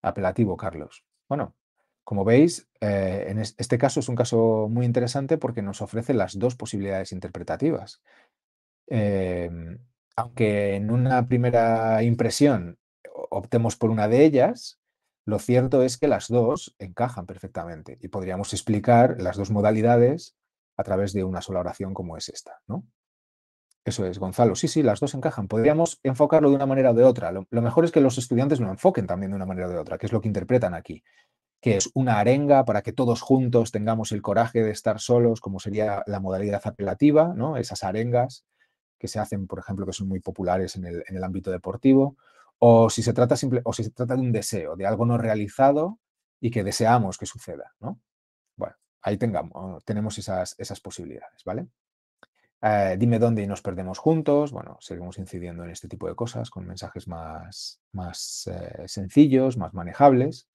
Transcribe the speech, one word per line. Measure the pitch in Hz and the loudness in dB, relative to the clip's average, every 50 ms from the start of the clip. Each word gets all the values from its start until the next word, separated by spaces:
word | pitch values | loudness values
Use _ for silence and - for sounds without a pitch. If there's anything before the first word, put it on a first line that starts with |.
Apelativo, | - 90 - - 95 92 90 - 117 101 87 | -4 -4 -4 -2 -2 -2 0 0 0 0 0
Carlos. | - - 82 - 78 76 - - - _ _ _ _ _ _ | -4 -6 -8 -8 -10 -16 -16 -18 -20 _ _ _ _ _ _
Bueno, | 139 147 104 - _ _ _ _ _ _ _ _ _ _ _ | -4 -4 -4 -8 _ _ _ _ _ _ _ _ _ _ _
como | - 107 101 95 | -6 -4 0 2
veis, | 110 117 131 156 170 170 - _ _ _ _ | 6 6 6 6 6 4 -4 _ _ _ _
eh, | 110 104 101 98 95 92 92 98 - - | -2 0 0 0 0 -2 -2 -4 -4 -4
en | 98 107 | -4 -4
es-, | 110 107 _ - | -6 -6 _ -10
este | 123 - 127 120 | -2 -2 0 2
caso | 143 131 - 151 | 2 2 0 0
es | - - | -4 -2
un | 120 | 0
caso | 117 120 - 120 113 113 113 110 110 107 107 | -2 0 2 2 4 4 4 2 2 0 -2
muy | 113 120 123 | 0 0 0
interesante | 120 117 127 123 117 - 143 139 131 160 151 | 2 2 0 0 0 -2 -4 0 0 -2 -2
porque | - 127 127 117 | -2 -6 -6 -6
nos | 101 98 95 - | -6 -6 -6 -8
ofrece | 107 - - 113 117 - 135 | -10 -6 -6 -6 -2 0 0
las | 113 95 87 - 98 | 0 0 -2 -2 -2
dos | 113 127 123 | -2 -2 -2
posibilidades | - 107 - - 101 98 98 95 95 92 - | -4 -10 -8 -6 -6 -4 -4 -4 -6 -6 -8
interpretativas. | 92 92 90 87 - 85 87 - 156 139 135 160 156 - - - - _ _ _ _ _ _ _ _ _ _ _ _ _ _ _ _ _ _ - | -10 -10 -12 -10 -12 -12 -8 -8 -4 -2 -2 -2 -2 -2 -8 -12 -20 _ _ _ _ _ _ _ _ _ _ _ _ _ _ _ _ _ _ -4
Em, | 139 113 104 104 101 98 95 92 90 87 87 85 85 85 82 82 87 120 - _ _ _ _ _ _ | -2 0 0 0 0 0 -2 -2 -2 -4 -6 -6 -8 -10 -12 -12 -14 -16 -18 _ _ _ _ _ _
aunque | - 117 120 - - 117 107 104 101 101 101 98 | -8 -8 -8 -2 0 0 2 2 2 0 0 -2
en | 101 104 107 | -2 -2 0
una | 117 123 123 131 131 123 117 123 | 0 2 2 2 2 2 2 2
primera | 127 120 120 123 120 117 113 113 113 113 113 113 110 110 | 2 2 2 4 4 4 4 4 2 2 2 2 2 4
impresión | 113 120 117 120 117 110 - - 143 147 131 98 87 85 85 _ _ _ _ _ _ - - | 4 2 2 2 0 0 2 4 4 4 4 2 -2 -8 -12 _ _ _ _ _ _ -18 -14
o-, | - - - | -12 -10 -6
optemos | - 98 95 - - 117 117 113 - | -6 -8 -6 0 0 0 0 0 -2
por | - 123 110 | 0 0 0
una | 113 110 104 107 | 2 2 2 4
de | 113 131 147 | 6 6 6
ellas, | 160 143 127 123 185 247 - - - - _ _ _ _ _ _ _ _ _ _ | 6 8 6 4 4 2 -4 -12 -18 -20 _ _ _ _ _ _ _ _ _ _
lo | 107 104 98 | -4 -4 -2
cierto | - - 123 127 131 - 143 135 | 0 2 4 4 4 4 4 4
es | 127 127 123 - | 4 2 2 0
que | - 143 | 0 2
las | 117 90 - - | 2 0 0 0
dos | 117 120 117 117 143 165 - - _ _ | 2 2 4 2 0 -2 -6 -14 _ _
encajan | 101 92 87 - 117 120 123 - 87 | -16 -14 -4 -4 -4 -4 -4 -10 -12
perfectamente | 92 92 - - 95 _ 92 85 87 85 78 80 - 65 _ | -12 -14 -14 -16 -12 _ -10 -10 -10 -12 -14 -16 -18 -18 _
y | - 90 | -16 -10
podríamos | - 101 92 92 92 92 101 - | -10 -8 -6 -6 -6 -6 -6 -6
explicar | - 98 - - 107 104 98 - 120 117 120 127 131 123 | -6 -6 -2 -2 -2 0 4 6 8 8 8 6 4 -2
las | 92 90 90 | -4 -4 -4
dos | 101 101 92 | -4 -4 -2
modalidades | 110 104 101 107 110 107 110 117 120 120 120 127 147 170 - - _ _ _ _ _ _ _ _ _ | 0 2 2 2 2 4 4 4 6 6 6 4 4 -2 -8 -16 _ _ _ _ _ _ _ _ _
a | - 101 | -8 -4
través | 98 95 95 101 95 | -2 0 -2 -2 -2
de | 95 101 92 | -2 -2 -2
una | 92 92 90 | -2 -4 -8
sola | - - 95 90 | -8 -4 -4 -4
oración | 90 87 85 - 98 95 95 | -4 -4 -8 -8 -10 -8 -8
como | - 90 85 82 | -10 -10 -10 -10
es | 78 - - | -12 -12 -14
esta, | - - - - - _ _ | -14 -16 -18 -18 -20 _ _
¿no? | - 110 185 - _ _ _ _ _ _ _ _ _ _ _ _ _ _ _ _ _ _ _ _ | -10 -10 -10 -10 _ _ _ _ _ _ _ _ _ _ _ _ _ _ _ _ _ _ _ _
Eso | - 98 - 98 | -6 -4 -2 -4
es, | 92 90 98 | -4 -4 -6
Gonzalo. | 95 92 92 - 123 113 92 | -8 -6 2 4 4 4 4
Sí, | - - 160 | 2 -2 0
sí, | - 160 | 0 2
las | 147 117 104 - | 2 2 2 2
dos | 143 135 - | -2 -4 -4
encajan. | 135 127 156 - - 98 92 | -4 -4 -4 -4 -4 -6 -2
Podríamos | 107 110 113 147 151 160 165 160 - _ _ | -2 2 2 4 4 4 0 0 -2 _ _
enfocarlo | 135 131 120 147 147 160 156 151 143 | -4 2 2 2 4 4 4 6 6
de | 139 | 4
una | 139 139 | 4 2
manera | 135 135 135 131 127 | 0 2 4 4 4
o | 117 | 6
de | 113 123 | 8 6
otra. | 131 120 120 92 82 | 6 6 4 -4 -6
Lo, | 90 95 92 _ | -6 -6 -8 _
lo | - 117 | -2 0
mejor | 117 117 117 165 165 | 0 2 4 4 2
es | 165 | 4
que | - 160 | 4 4
los | 139 131 123 | 4 4 2
estudiantes | - 123 - 123 117 135 143 151 131 | 0 -4 0 0 0 2 2 0 0
lo | 117 95 | 0 -4
enfoquen | 95 - - - - 120 98 | -4 2 2 2 2 2 -2
también | 87 90 92 98 95 | -2 -4 -4 -4 -6
de | 101 | -6
una | 98 92 | -6 -6
manera | 92 92 92 90 | -6 -4 -4 -4
o | 90 | -4
de | 90 85 | -4 -6
otra, | 76 - 80 - | -6 -6 -8 -6
que | - | -4
es | 101 | -2
lo | 117 110 | -2 -2
que | - 110 | -2 -2
interpretan | 101 98 87 - 123 123 110 92 87 | -4 -4 0 2 2 2 2 0 -4
aquí, | 82 - - 80 - _ _ _ _ _ _ _ _ _ _ _ _ | -6 -12 -14 -16 -18 _ _ _ _ _ _ _ _ _ _ _ _
que | - 123 107 | 0 2 2
es | 98 - - _ | 2 0 -2 _
una | 135 131 127 113 104 | -2 2 2 2 4
arenga | 104 117 131 143 147 143 143 135 127 | 4 4 4 4 6 6 6 6 6
para | 117 107 104 | 4 0 -2
que | - - | -2 -4
todos | - - 131 120 117 - | -2 0 0 2 0 0
juntos | - - 135 131 131 120 120 120 113 - | 2 2 2 4 4 2 2 2 2 2
tengamos | - 104 104 113 113 113 107 - | -4 -4 -2 -2 -2 -2 -2 -4
el | 113 101 | -6 -6
coraje | - 110 101 110 113 113 - 120 | -2 0 2 2 2 2 0 0
de | 110 107 | 0 0
estar | 104 - - 113 107 104 | -2 -2 -2 -2 -2 -2
solos, | - - 123 120 120 117 113 110 | 0 2 4 4 4 4 2 0
como | - 98 98 92 | -6 -10 -10 -8
sería | - 107 98 104 107 107 101 98 - | -8 -6 -2 -2 -2 -2 -2 -4 -4
la | 104 101 101 | -6 -6 -4
modalidad | 98 95 95 95 101 104 101 101 - | -4 -4 -4 -2 -2 -4 -4 -4 -6
apelativa, | 104 - - 101 98 - - 139 147 147 151 160 170 175 | -8 -8 -6 -6 -6 0 4 4 6 6 6 4 4 0
¿no? | - 120 156 156 | -4 -4 -4 -4
Esas | 120 - - 98 - - | -4 -6 -6 -8 -6 -6
arengas | 95 95 107 113 - 120 120 123 139 - - _ _ _ _ _ _ _ _ _ _ _ _ | -4 -4 -2 -2 0 0 0 0 0 -6 -18 _ _ _ _ _ _ _ _ _ _ _ _
que | - 104 | -12 -8
se | - 107 | -6 -6
hacen, | 107 - - 98 95 90 | -6 -4 -6 -8 -6 -8
por | - 92 | -10 -12
ejemplo, | - - 98 98 98 | -8 -8 -8 -6 -6
que | 92 92 | -6 -6
son | - 98 98 | -6 -6 -4
muy | 95 92 | -4 -6
populares | - 95 90 - 95 87 90 95 95 90 - | -6 -8 -8 -4 -2 0 0 0 -2 -4 -6
en | 95 90 | -10 -10
el, | 87 85 85 - - | -10 -10 -10 -10 -10
en | 95 | -8
el | 92 92 | -8 -6
ámbito | 92 92 95 90 98 | -6 -6 -8 -6 -6
deportivo, | 92 87 - 95 98 117 - 135 135 135 135 139 139 _ _ _ _ _ _ _ _ _ | -8 -6 -8 -10 -10 0 4 6 6 6 6 2 -2 _ _ _ _ _ _ _ _ _
o | - 117 117 113 113 110 | 8 8 10 10 8 6
si | - - | 4 0
se | 110 120 | -2 0
trata | 113 - 127 120 143 | 2 2 2 2 2
simple-, | 139 - 131 127 120 123 | 0 0 -2 -2 -2 -2
o | 117 | -4
si | 110 - 113 | -4 -4 -6
se | 110 | -8
trata | _ - 123 123 127 | _ -6 -4 -2 -2
de | 131 | -2
un | 127 123 | 0 0
deseo, | 113 107 95 - - 98 80 76 82 | 0 -2 -2 -4 -6 -6 -6 -8 -8
de | 87 95 | -4 -2
algo | 98 110 98 117 | -2 0 2 2
no | 117 123 120 | 2 2 2
realizado | 117 113 107 107 104 98 - - 135 139 143 151 156 185 220 _ _ _ _ _ _ _ _ _ | 2 0 0 -2 -2 -6 0 4 4 4 4 2 -2 -4 -6 _ _ _ _ _ _ _ _ _
y | - 113 | -6 -2
que | 117 117 95 | -2 -2 -4
deseamos | 101 104 - 113 110 120 123 107 95 90 - | -4 -2 0 4 4 4 4 2 -2 -6 -8
que | - | -12
suceda, | - - 120 - - 82 71 - - _ _ | -14 -14 -16 -16 -14 -14 -14 -16 -18 _ _
¿no? | 107 131 208 _ _ _ _ _ _ _ _ _ _ _ _ | -14 -14 -14 _ _ _ _ _ _ _ _ _ _ _ _
Bueno, | - - - _ _ _ _ _ _ | -10 -10 -10 _ _ _ _ _ _
ahí | - 110 104 101 | -4 -4 -2 0
tengamos, | 123 113 98 76 71 82 - - 95 95 87 78 _ | -2 -2 -2 -2 -4 -6 -12 -14 -12 -12 -12 -12 _
tenemos | - 107 104 107 110 101 - | -6 -4 -4 -4 -4 -6 -8
esas, | 95 - 95 92 90 - - - | -8 -6 -4 -4 -4 -6 -8 -14
esas | 98 - 101 - | -14 -14 -14 -14
posibilidades, | _ 98 - - 87 76 62 - - - _ _ _ | _ -16 -14 -14 -14 -14 -14 -16 -18 -20 _ _ _
¿vale? | 90 95 123 180 - _ _ _ _ _ _ _ _ _ _ - _ _ _ _ _ _ _ | -8 -8 -8 -8 -12 _ _ _ _ _ _ _ _ _ _ -20 _ _ _ _ _ _ _
Eh, | - 107 104 104 98 95 92 95 | 0 0 2 2 2 0 0 2
dime | 120 120 117 110 | 2 2 4 4
dónde | 117 117 117 107 | 4 2 2 0
y | 101 | -2
nos | 98 98 - | -4 -6 -6
perdemos | _ 101 85 87 92 92 92 - | _ -8 -8 -6 -8 -10 -12 0
juntos. | - 151 165 160 143 147 143 143 147 143 | 2 2 2 2 2 2 2 2 0 -2
Bueno, | 131 - - - - _ | -6 -12 -14 -16 -20 _
seguimos | - - 90 87 87 90 90 - | -16 -14 -12 -12 -12 -12 -12 -12
incidiendo | 95 92 - 90 87 87 85 85 85 | -14 -12 -10 -12 -12 -10 -12 -12 -12
en | 85 | -14
este | 85 - - - | -14 -16 -16 -16
tipo | - - - 87 | -14 -10 -10 -10
de | 87 | -6
cosas | - 117 117 - 117 113 117 | -6 -6 -6 -6 -8 -10 -10
con | - 92 90 | -10 -14 -12
mensajes | 87 95 92 - - - 90 - 92 | -12 -12 -12 -14 -14 -14 -14 -12 -12
más, | 87 82 82 78 78 82 85 95 95 - - - - _ _ _ | -12 -12 -12 -14 -14 -14 -16 -16 -16 -16 -16 -16 -16 _ _ _
más, | - 98 92 87 85 - - - - - - 95 | -12 -10 -10 -10 -10 -12 -12 -12 -12 -12 -10 -10
eh, | 90 90 87 87 85 - 85 92 | -10 -10 -12 -12 -14 -14 -14 -12
sencillos, | - - 95 92 - 143 151 147 131 131 131 131 123 | -10 -10 -10 -8 -8 -6 -4 -2 -2 -2 -2 -2 -4
más | 113 87 82 95 | -6 -10 -10 -10
manejables. | 92 85 87 - - 143 143 131 123 127 151 165 - _ _ | -12 -12 -12 -2 4 4 6 6 4 0 -2 -6 -10 _ _